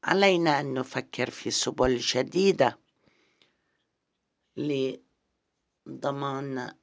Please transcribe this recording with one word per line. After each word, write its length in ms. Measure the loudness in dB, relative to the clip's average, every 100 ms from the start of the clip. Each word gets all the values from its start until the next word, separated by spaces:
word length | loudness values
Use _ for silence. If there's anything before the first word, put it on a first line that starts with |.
علينا 560 | 0 4 4 4 2 2
أن 140 | 0
نفكر 560 | -4 -4 -6 -8 -6 -6
في 200 | -4 -4
سبل 460 | -2 -2 2 2 2
جديدة 800 | 0 -2 0 2 4 6 4 2 _ _ _ _ _ _ _ _ _ _ _ _ _ _ _ _ _ -8 -4 -2 -2 -6 _ _ _ _ _ _ _ _ -16
لضمان 880 | -6 -6 -4 -4 -6 -6 -8 -8 -12